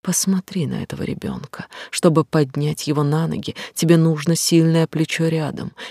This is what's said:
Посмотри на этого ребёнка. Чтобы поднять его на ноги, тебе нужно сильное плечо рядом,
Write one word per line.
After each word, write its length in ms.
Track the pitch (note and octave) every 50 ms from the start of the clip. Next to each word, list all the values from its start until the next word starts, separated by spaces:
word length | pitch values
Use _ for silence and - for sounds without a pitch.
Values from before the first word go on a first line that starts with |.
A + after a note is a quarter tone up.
Посмотри 640 | _ - F3 - - F#3+ F#3+ F#3 F#3 - - F#3+ D#3
на 160 | B2+ B2+ - -
этого 200 | - - C#3 -
ребёнка. 640 | - - - - - - B1 - - - - - - - - - -
Чтобы 340 | - - - F3+ D#3+ D#3+ D#3
поднять 640 | _ - D#3+ D3+ C3+ C3 D3 D3 D3+ D#3 - -
его 160 | - D3+ C#3+ D3
на 240 | C#3+ D3 D#3 E3
ноги, 280 | D#3+ D#3 - - - - - - - _
тебе 240 | - - D#3+ E3+ E3
нужно 360 | D#3+ E3 D#3+ D3+ D3 - E3
сильное 520 | D#3+ - - F3 E3 E3 E3 D#3+ E3 D#3+
плечо 400 | D#3+ - D#3 D#3+ - - - E3 E3
рядом, 440 | D#3+ D#3+ D#3 C#3 - - - - - - - -